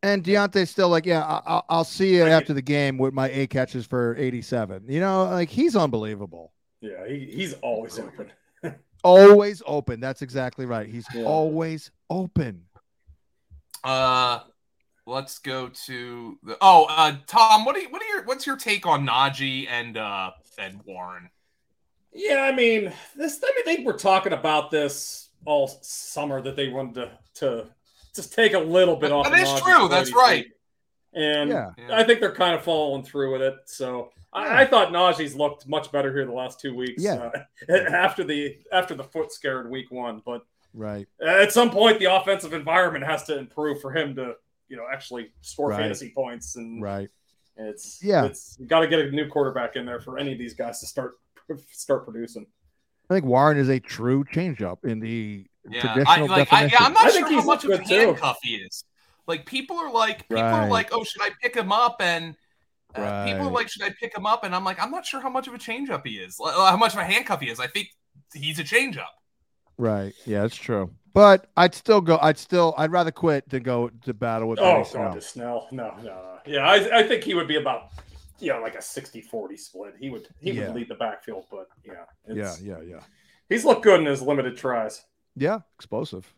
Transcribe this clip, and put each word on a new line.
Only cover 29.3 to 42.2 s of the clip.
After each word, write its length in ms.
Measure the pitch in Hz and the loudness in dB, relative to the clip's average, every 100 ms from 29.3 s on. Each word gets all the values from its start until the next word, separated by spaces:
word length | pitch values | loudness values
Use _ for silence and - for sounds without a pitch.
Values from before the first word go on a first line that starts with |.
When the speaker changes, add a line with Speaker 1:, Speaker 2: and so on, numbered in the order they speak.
Speaker 2:
of 40 | 339 | 4
Speaker 3:
is 80 | 381 | 4
Speaker 2:
Najee 120 | 139 | 2
Speaker 3:
true. 280 | - 359 190 | 6 6 6
That's 220 | 349 - | 2 2
Speaker 2:
Brady's 40 | |
Speaker 3:
right. 300 | - 254 160 | 4 6 4
Speaker 2:
feet. 80 | - _ _ _ _ _ _ | -2 _ _ _ _ _ _
And 360 | - 151 151 147 | -4 -2 0 -2
Speaker 1:
Yeah. 200 | 170 101 87 | -4 -6 -14
Speaker 3:
Yeah. 180 | 120 220 | -4 0
Speaker 2:
I 80 | |
think 160 | 226 233 | 4 4
they're 140 | 208 | 2
kind 200 | - 180 | 0 0
of 80 | 165 | 0
following 400 | - 160 147 135 | -2 -2 -2 -4
through 300 | 135 143 135 | -8 -6 -4
with 100 | 131 | -2
it. 120 | 135 135 - | -2 -4 -18
So 440 | - 127 123 120 _ - | -10 -8 -8 -12 _ -12
I, 140 | - - | -8 2
Speaker 1:
Yeah. 120 | 233 | 4
Speaker 2:
I 80 | 269 | 6
thought 220 | 247 180 | 6 4
Najee's 460 | 170 180 156 147 | 2 2 2 -4
looked 340 | 131 147 147 135 | -2 -4 -4 -6
much 240 | 151 147 | -6 -4
better 200 | 143 139 | -4 -2
here 140 | 135 127 | -4 -6
the 60 | |
last 280 | 120 127 - | -8 -10 -10
two 140 | 139 | -12
weeks, 280 | 123 127 117 | -8 -8 -4
Speaker 1:
Yeah. 280 | 196 131 120 - - _ 139 | -4 -4 -6 -12 -14 _ 0
Speaker 2:
uh, 40 | |
<laughs> 0 | 180 180 | 0 2
after 320 | 170 - - | 0 0 -2
the, 340 | 156 147 143 - _ | -6 -4 -6 -10 _
after 220 | 185 180 | -2 -2
the 100 | 135 | -8
foot 260 | 135 165 156 | -10 -8 -8
scare 280 | - 143 131 | -6 -8 -8
in 100 | 120 | -8
week 200 | 131 127 | -12 -12
one. 320 | 127 120 110 | -10 -10 -10
But 200 | 123 120 _ _ _ | -12 -12 _ _ _
Speaker 1:
Right. 340 | 113 107 104 98 _ | -12 -10 -10 -12 _
Speaker 2:
at 280 | 160 190 202 | 0 4 4
some 180 | 226 240 | 4 2
point, 280 | - 220 220 | 4 4 4
the 160 | 185 | 4
offensive 380 | 190 | 2